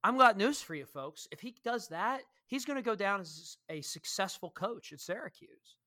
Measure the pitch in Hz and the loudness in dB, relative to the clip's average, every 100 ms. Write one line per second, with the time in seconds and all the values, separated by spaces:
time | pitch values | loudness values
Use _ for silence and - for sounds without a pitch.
0 | 196 262 247 202 220 294 - 160 131 143 | 4 8 8 10 2 0 -6 -10 -8 -10
1 | 135 - - 135 247 240 233 240 - 165 | -10 -12 -16 -14 -14 -10 -6 -6 -6 -4
2 | 214 262 - _ _ 262 247 277 233 214 | -2 -2 -8 _ _ -6 -2 -2 -2 0
3 | 196 202 170 151 165 - - 160 139 160 | 2 0 -2 -14 -18 -20 -10 -8 -8 -10
4 | - - 190 - 175 - 196 226 - 147 | -8 -4 -4 -4 -10 -6 -6 -6 -12 -14
5 | - 190 190 - - - - - | -6 -6 -6 -14 -20 -20 -20 -20